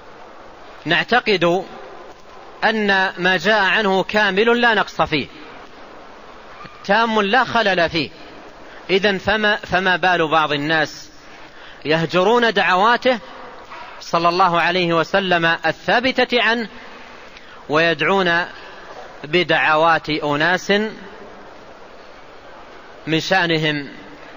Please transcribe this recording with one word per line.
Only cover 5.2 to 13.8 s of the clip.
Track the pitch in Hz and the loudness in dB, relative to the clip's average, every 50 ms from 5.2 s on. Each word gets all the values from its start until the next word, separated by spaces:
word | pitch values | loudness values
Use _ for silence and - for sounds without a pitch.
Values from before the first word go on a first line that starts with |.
| 110 - - - - - - - - - - - - - - - - - - - - - - - - - - - - - - - - | -2 -4 -10 -18 -18 -18 -18 -18 -20 -20 -20 -20 -20 -20 -20 -20 -20 -20 -20 -20 -20 -20 -20 -20 -20 -20 -20 -18 -18 -18 -18 -8 -2
تام | - 202 220 226 226 220 214 | 0 2 2 2 2 2 0
لا | 202 196 214 262 240 | 2 2 2 2 2
خلل | - 240 233 220 196 185 175 165 156 | 2 2 0 2 2 2 2 2 0
فيه. | 156 170 135 107 - - - - - - - - - - - - - - - - | 0 -2 -4 -4 -6 -14 -18 -18 -18 -20 -20 -20 -20 -20 -20 -20 -18 -12 -4 0
إذن | 180 196 185 208 196 180 | 0 2 2 2 0 0
فما، | - 202 208 220 214 208 208 | 0 0 0 2 2 2 0
فما | - - - 180 180 190 185 180 | 0 -2 -2 0 0 2 2 0
بال | 170 170 185 180 170 160 151 | 2 2 2 2 2 2 2
بعض | 156 160 151 143 | 2 2 2 2
الناس | 147 143 143 156 160 160 147 - - - - - - - - - - - - - - - - - - - - | 0 -2 0 0 0 0 0 0 -4 -10 -16 -18 -20 -20 -20 -20 -20 -20 -20 -20 -20 -20 -20 -20 -18 -8 -2
يهجرون | 143 156 165 165 156 - 180 185 208 240 240 240 226 196 | 0 0 0 0 0 2 2 4 4 4 4 4 2 2
دعواته | 202 180 170 185 180 202 226 240 226 - 254 254 208 - - - - - - - - - - - - | 2 2 2 4 4 4 4 4 2 2 2 0 0 -2 -12 -18 -18 -18 -18 -18 -18 -18 -18 -18 -16